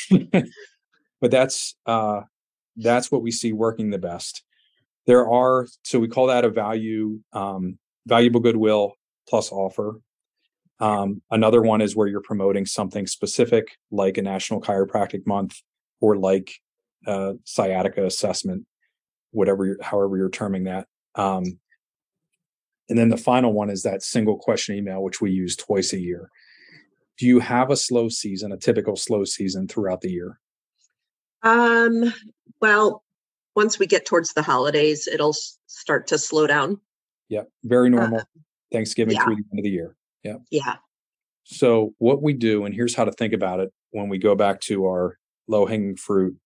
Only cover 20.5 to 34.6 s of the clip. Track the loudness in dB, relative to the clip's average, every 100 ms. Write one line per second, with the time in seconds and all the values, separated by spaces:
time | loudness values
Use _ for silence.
20.5 | -4 -4 -6 -10 _ _ -4 -2 -2 -4
21.5 | -10 _ _ _ _ _ _ _ _ _
22.5 | _ _ _ -2 2 2 2 2 2 2
23.5 | 0 -2 -4 -4 -6 -4 -2 0 0 -2
24.5 | -2 -4 -8 -8 -6 -6 -4 -2 -2 -4
25.5 | -6 -2 -2 -2 -4 -6 -8 -12 _ _
26.5 | _ _ -20 _ _ _ 0 4 6 4
27.5 | 0 0 0 0 -2 -2 -4 -8 -8 -10
28.5 | -4 0 0 -2 -4 -2 -2 -2 -4 -6
29.5 | -6 -6 -4 -4 -4 -6 -8 -10 -14 _
30.5 | _ _ _ _ _ _ _ _ _ 4
31.5 | 4 6 4 4 2 0 -2 -12 _ _
32.5 | _ 4 4 4 0 _ _ _ _ _
33.5 | -2 0 0 2 0 2 0 0 -2 0
34.5 | 0